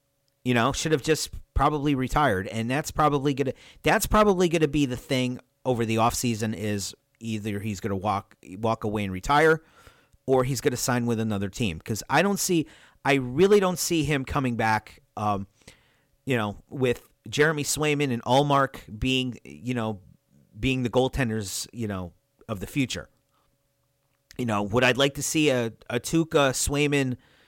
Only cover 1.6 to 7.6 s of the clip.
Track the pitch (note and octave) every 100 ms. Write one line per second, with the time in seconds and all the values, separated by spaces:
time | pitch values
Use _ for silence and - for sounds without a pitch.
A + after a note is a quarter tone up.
1.6 | C#3+ D3+ D3 C3 B2+ D3 C#3+ F#2+ F#2+ A2+
2.6 | A#2 C3+ - - D3+ C#3+ C#3+ C3 C3+ -
3.6 | - - D3+ G3+ - A3 G#3 F3+ F3+ E3
4.6 | D3+ D3 C3+ A#2+ - C3 B2+ B2+ - _
5.6 | B2+ A#2+ A2 A2+ A#2 - B2 G#2+ A2 A2
6.6 | G#2+ G2+ F#2+ - _ _ A2+ A2 G#2+ G2+